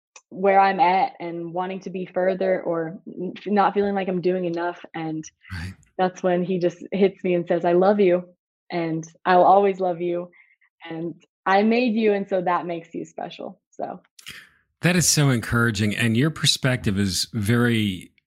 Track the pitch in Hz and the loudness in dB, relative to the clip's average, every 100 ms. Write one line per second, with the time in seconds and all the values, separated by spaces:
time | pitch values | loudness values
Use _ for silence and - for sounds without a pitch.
0 | _ - _ - 196 196 196 190 170 190 | _ -20 _ -2 2 4 4 4 2 4
1 | 170 - 170 170 170 170 185 190 185 185 | 0 -4 -10 -8 -8 -6 -6 -8 -10 -10
2 | 180 185 185 190 190 185 - 165 160 190 | -6 -2 -2 0 0 -2 -2 -4 -6 -10
3 | - - 180 - 185 208 190 202 202 196 | -16 -10 -10 -10 -2 2 2 2 0 -2
4 | 190 185 175 185 180 170 175 175 - 170 | -2 -2 0 0 -2 -4 -6 -8 -12 -8
5 | 160 156 156 _ - 90 90 - _ - | -6 -8 -10 _ -18 -14 -12 -14 _ -2
6 | 185 180 185 175 180 185 170 175 - 185 | -2 0 0 0 0 0 -2 -4 -8 0
7 | 190 190 185 175 170 175 175 175 190 208 | 0 2 -2 -2 0 0 2 4 4 4
8 | 190 180 180 _ _ _ _ 175 165 160 | 4 2 -2 _ _ _ _ -6 -4 -6
9 | 160 _ - 180 170 196 202 185 185 170 | -8 _ 2 6 8 6 4 2 -2 -2
10 | 175 175 175 _ _ _ _ _ 170 165 | -4 -4 -8 _ _ _ _ _ -12 -10
11 | 170 - _ _ - 196 214 233 254 214 | -10 -10 _ _ 0 2 4 2 2 2
12 | 220 202 196 190 180 175 175 170 165 170 | 2 0 -2 -2 0 -2 -4 -10 -10 -12
13 | 160 - - - - - _ - - 185 | -12 -12 -12 -12 -16 -16 _ -12 -12 -12
14 | _ - - - - _ _ _ 165 175 | _ -20 -20 -20 -20 _ _ _ 0 2
15 | - - 143 120 - 120 117 101 107 98 | 2 2 2 2 0 2 2 2 -2 0
16 | 117 110 156 156 143 - 135 127 - 98 | 0 2 0 0 -2 0 0 0 -2 0
17 | 98 87 - 113 101 120 120 113 107 90 | 0 -2 -4 -4 0 2 2 2 0 -4
18 | - _ | -12 _